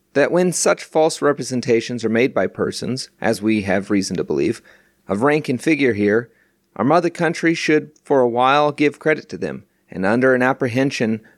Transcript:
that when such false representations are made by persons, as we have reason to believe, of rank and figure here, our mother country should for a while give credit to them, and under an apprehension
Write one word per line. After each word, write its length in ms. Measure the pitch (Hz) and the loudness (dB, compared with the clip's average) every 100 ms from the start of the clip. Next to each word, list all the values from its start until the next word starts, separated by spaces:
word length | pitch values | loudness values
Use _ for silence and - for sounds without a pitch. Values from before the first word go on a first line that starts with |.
| _ | _
that 180 | 180 156 | 0 2
when 200 | 165 180 | 2 0
such 320 | 165 180 175 | 0 0 -2
false 380 | - 160 160 - | -2 0 0 2
representations 840 | 143 139 120 127 127 113 113 120 | -2 -2 -4 -6 2 0 0 -4
are 60 | 110 | -2
made 240 | 113 135 | 2 2
by 140 | 135 95 | 0 -2
persons, 640 | - 95 - - 131 - - | -2 -4 -4 -6 -8 -8 -6
as 180 | 107 104 | -4 -2
we 220 | 107 110 | 0 0
have 300 | 95 95 98 | 0 -2 0
reason 260 | 101 95 87 | -2 -2 -4
to 60 | |
believe, 400 | - 71 76 - _ _ _ _ - | -4 -2 -2 -4 _ _ _ _ -6
of 140 | 98 | 0
rank 260 | 139 151 147 | 2 0 -2
and 140 | 123 | -4
figure 320 | - 151 135 | 0 0 0
here, 380 | 104 104 107 123 _ _ _ _ - | 2 2 0 -2 _ _ _ _ -4
our 80 | |
mother 280 | 120 170 170 | 2 2 0
country 420 | 170 165 - 170 | -2 -4 0 -2
should 380 | 165 - 151 147 _ | -2 0 0 0 _
for 160 | - 139 | -2 2
a 80 | 123 | 2
while 440 | 117 127 143 147 | 2 2 4 2
give 260 | 143 147 - | 2 -2 0
credit 320 | 156 156 - | -2 -2 -4
to 80 | 87 | -8
them, 280 | 85 67 - _ _ | -8 -8 -14 _ _
and 140 | - 95 | -4 0
under 300 | 120 131 127 | 2 4 2
an 60 | |
apprehension 800 | 127 135 131 120 139 - 113 110 - | 2 0 -2 0 -2 -2 -4 -4 -8